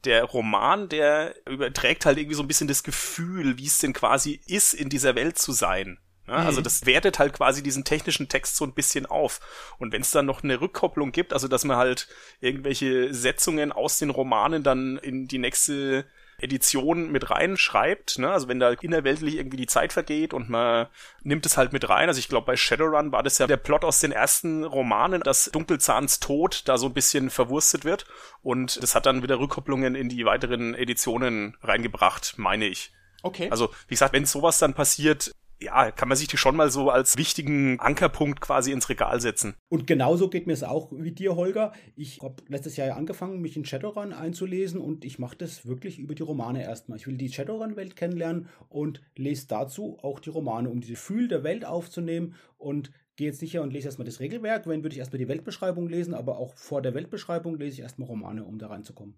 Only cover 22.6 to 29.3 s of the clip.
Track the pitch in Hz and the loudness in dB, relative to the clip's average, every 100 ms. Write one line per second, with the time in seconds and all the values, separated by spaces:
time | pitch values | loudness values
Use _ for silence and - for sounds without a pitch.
22.6 | - 120 160 156 151 127 131 - 131 135 | 2 4 4 4 2 0 2 2 4 2
23.6 | - 147 165 - 151 107 131 - 170 156 | 4 2 4 4 2 2 2 2 0 -2
24.6 | 156 135 123 104 147 165 139 131 - 156 | -2 0 2 4 4 2 2 2 2 0
25.6 | 160 127 - 120 139 - - 143 180 - | 0 2 4 4 2 0 0 2 2 0
26.6 | - 127 131 123 - 143 131 - 120 143 | 2 2 2 2 2 2 0 0 0 4
27.6 | - 151 139 196 - - - - 135 123 | 2 2 0 -2 -4 -18 -20 -10 -2 -2
28.6 | 127 - 127 - 135 131 127 | -2 -2 2 4 4 2 2